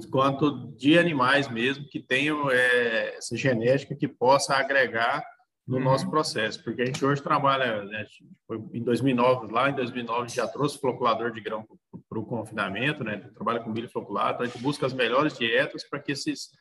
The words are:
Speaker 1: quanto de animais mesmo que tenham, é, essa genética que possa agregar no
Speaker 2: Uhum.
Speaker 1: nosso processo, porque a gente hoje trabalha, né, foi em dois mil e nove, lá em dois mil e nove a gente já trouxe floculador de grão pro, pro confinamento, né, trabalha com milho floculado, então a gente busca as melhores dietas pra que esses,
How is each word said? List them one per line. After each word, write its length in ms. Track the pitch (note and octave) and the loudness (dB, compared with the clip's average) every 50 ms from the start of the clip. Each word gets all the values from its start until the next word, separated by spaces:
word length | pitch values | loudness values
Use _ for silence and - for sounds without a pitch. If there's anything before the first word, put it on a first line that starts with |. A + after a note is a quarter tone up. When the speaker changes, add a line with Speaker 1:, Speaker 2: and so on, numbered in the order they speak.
| - | -6
Speaker 1:
quanto 680 | - - C3 C3+ C#3 C3+ - D3+ C#3+ B2 A#2+ A#2 - - | -2 0 2 2 2 2 2 0 0 0 -2 -10 -14 -12
de 240 | - B2+ C#3+ E3 F3 | 0 4 6 6 6
animais 480 | E3+ E3+ D#3 C3 B2 B2+ C#3 C#3+ C3+ B2 | 6 4 2 2 4 4 4 2 2 0
mesmo 380 | A#2 A2+ A#2+ C3+ C#3 C#3 C#3+ - | -2 -2 0 -2 -2 -4 -8 -10
que 120 | - D3 | -12 -12
tenham, 500 | - - B2+ C3 C#3+ D3+ D3+ D3 C#3+ C3+ | -6 -2 -2 0 0 0 -2 -2 0 2
é, 680 | B2+ B2 B2+ B2 B2 B2 A#2+ A#2 A2+ A2 G#2+ G#2+ - | 2 4 4 4 4 4 2 2 0 0 -2 -2 -6
essa 200 | - - - A#2+ | -10 -10 -8 -6
genética 580 | A#2 - C3+ B2 A2 A#2 B2 C3+ C#3 - - D3+ | 0 2 2 2 2 4 2 2 2 0 -4 -6
que 140 | C#3 D#3 C#3+ | -4 -4 -4
possa 460 | - - A#2+ B2+ C#3 C#3 - - C#3 | -2 0 4 6 6 6 4 2 0
agregar 640 | C3+ C3 C3+ C#3 C3+ C3 A2 A2 A2+ A#2 B2 C#3 D#3 - - - _ _ _ _ _ - | 0 2 2 4 2 2 2 2 0 0 0 0 -2 -6 -10 -16 _ _ _ _ _ -8
no 100 | - B2 | -4 -2
Speaker 2:
Uhum. 80 | B2+ B2+ | 0 2
Speaker 1:
nosso 260 | C3 C3 B2+ F#3 F#3+ | 4 2 2 2 0
processo, 540 | D3+ D#3 D3+ - - A2 A2 G#2+ - - - | 0 0 0 0 -2 -2 -2 -2 -4 -6 -8
porque 180 | A#2+ A2 B2 | -8 -2 -2
a 40 | A#2+ | -2
gente 180 | C3 C3 - C3+ | -2 0 0 2
hoje 180 | C#3 C#3+ C#3 | 2 2 0
trabalha, 640 | - F3 D3+ C#3 C3+ C3+ C3+ C3+ C3 A#2 A2 G#2 G2+ | 0 0 0 2 4 2 2 4 2 0 0 -2 -6
né, 200 | G2+ G#2+ G#2+ G#2+ - - - - - - _ _ | -8 -10 -10 -10 -12 -16 -20 -20 -20 -20 _ _
foi 140 | - A#2 A2 A2 - | -8 -8 -8 -8 -8
em 100 | - A#2+ | -8 -4
dois 180 | A#2+ B2 A#2+ A2+ | 0 0 2 2
mil 120 | C3 C3+ | 4 2
e 20 | B2+ | 4
nove, 380 | A#2+ B2 B2+ B2+ - G#2+ G#2 | 4 4 4 4 2 0 -4
lá 180 | A2 A#2+ C3 C#3 | 0 0 2 2
em 40 | C3+ | 0
dois 180 | C3+ B2 A#2 | 0 -4 -4
mil 100 | A#2+ B2 | -4 -6
e 40 | A#2+ | -6
nove 160 | A2+ A#2 A#2+ | -4 -4 -4
a 40 | A#2+ | -4
gente 100 | A#2 - | -4 -2
já 120 | B2 A2+ - | -2 -2 -2
trouxe 320 | - - C#3+ C#3+ - - | -2 -2 -2 -2 -2 -2
floculador 500 | - B2+ A#2 - B2 A#2 A2 A2 A#2 A#2+ | -2 -2 -2 0 2 2 2 2 0 -4
de 100 | A2+ A2+ | -4 -6
grão 220 | G#2 G#2+ G#2+ G#2+ | -8 -6 -8 -8
pro, 160 | A2 _ - - _ _ - A#2 - - | -8 _ -20 -20 _ _ -20 -20 -16 -8
pro 180 | - A2 G2+ | -8 -8 -6
confinamento, 800 | - B2 A2 G#2+ - A2+ A2+ G2 F#2+ G2 A2 B2+ D3 D3 - A#2 | -6 -6 -6 -6 -8 -4 -4 -4 -4 -2 -2 -2 -2 -2 -2 -6
né, 140 | G#2+ G#2 G2 - - - | -6 -6 -8 -10 -16 -14
trabalha 260 | - G2+ A#2 A2+ A#2 | -6 -4 -2 -2 -2
com 100 | A#2 A2+ | -4 -4
milho 180 | G#2+ A2+ A2+ - | -6 -6 -6 -6
floculado, 440 | - A#2 F#2 - G2+ G2+ A2+ B2+ | -8 -10 -8 -6 -4 -2 -2 -2
então 140 | C3 - B2 | -2 -2 -4
a 20 | A#2 | -6
gente 120 | A#2 A#2 | -6 -4
busca 260 | A#2+ C#3+ D3 - C#3+ | -2 -2 -2 0 -2
as 60 | C3 | -2
melhores 460 | C3 C3 A#2+ A2+ A#2+ C#3 D#3 D3+ - - | 0 0 0 2 2 2 2 2 0 0
dietas 500 | A#2+ A#2 A#2 B2+ D3+ - - - - - | 0 2 2 2 2 0 -4 -12 -12 -10
pra 120 | D3 C#3 | -10 -10
que 100 | - - | -6 -6
esses, 380 | C#3 C#3 - D3+ C#3 - - - _ _ | -6 -4 -4 -6 -6 -6 -8 -16 _ _